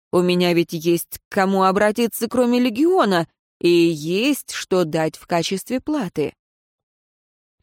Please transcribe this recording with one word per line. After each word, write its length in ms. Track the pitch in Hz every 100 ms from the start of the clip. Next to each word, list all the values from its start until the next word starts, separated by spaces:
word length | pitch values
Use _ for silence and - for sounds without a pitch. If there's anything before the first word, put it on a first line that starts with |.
| _
У 100 | 175
меня 320 | 180 180 180
ведь 200 | 170 170
есть 460 | 170 170 170 - - -
к 40 |
кому 300 | - 190 196
обратиться, 640 | 190 185 214 208 233 - 233
кроме 300 | 240 240 247
Легиона, 680 | 247 220 330 370 226 180 165 _ _ -
и 100 | 170
есть 800 | 175 170 156 156 190 262 269 -
что 340 | - - 185 170
дать 320 | 160 160 -
в 80 | -
качестве 540 | 170 165 190 - 254
платы. 540 | - 302 185 - 143 - _ _ _ _ _ _ _ _ _ _ _ _